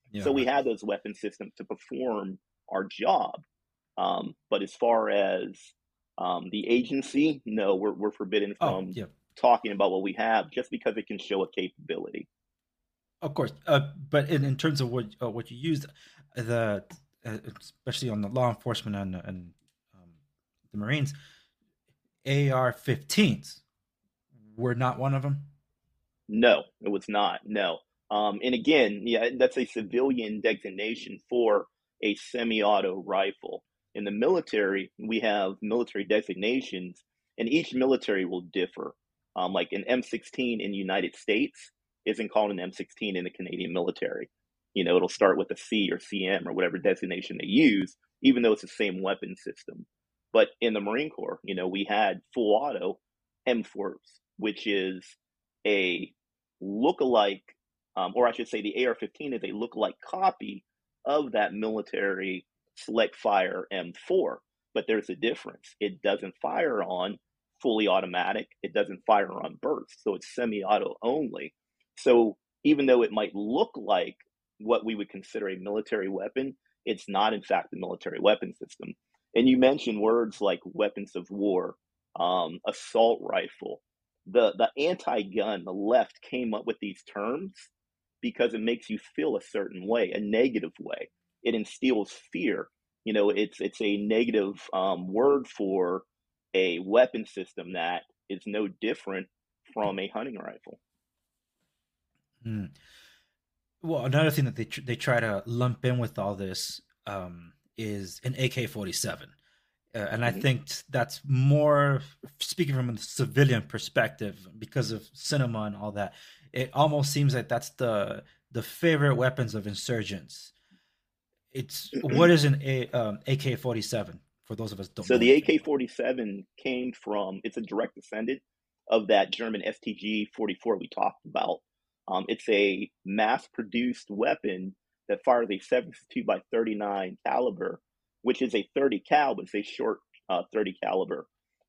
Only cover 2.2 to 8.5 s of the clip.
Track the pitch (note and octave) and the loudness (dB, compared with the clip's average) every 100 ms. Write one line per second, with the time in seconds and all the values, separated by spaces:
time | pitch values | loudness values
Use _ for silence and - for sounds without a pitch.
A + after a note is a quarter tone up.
2.2 | F#3+ F#3+ _ _ - F#3+ G3+ - G#3+ F#3+ | -6 -10 _ _ -6 -4 -4 -2 0 2
3.2 | - - _ _ _ _ _ - F#2 F#2 | 0 -8 _ _ _ _ _ -4 -2 -2
4.2 | - - _ G#2 G2 - A#2 A2+ G#2+ G2+ | -6 -14 _ -4 -4 -2 2 4 2 2
5.2 | F#2+ F#2 - F#2+ - _ _ _ _ - | 2 0 -4 -12 -20 _ _ _ _ -6
6.2 | F2+ F2 F2+ G#2 - A#2+ A#2 C3+ C3 C#3 | -4 -4 -4 -6 2 2 2 -4 -2 2
7.2 | D#3 C#3+ A2+ G#2+ G2 F#2+ G#2 F2+ G#2 - | 2 0 -4 0 2 2 0 -2 -4 -4
8.2 | G2 G#2 G2+ | -2 0 -2